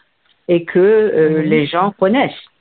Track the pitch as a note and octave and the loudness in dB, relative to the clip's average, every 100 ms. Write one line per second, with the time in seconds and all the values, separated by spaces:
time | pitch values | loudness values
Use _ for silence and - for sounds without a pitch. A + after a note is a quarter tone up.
0 | _ _ _ _ - F3 E3 F3+ F#3+ A3 | _ _ _ _ -2 -2 0 0 2 2
1 | G#3+ D#3+ D#3 D#3+ D#3 D#3 D3 F3 G3 - | 0 0 0 0 0 0 -2 -2 -4 -2
2 | F#3+ B3 G3+ - - _ | -2 0 -2 -6 -20 _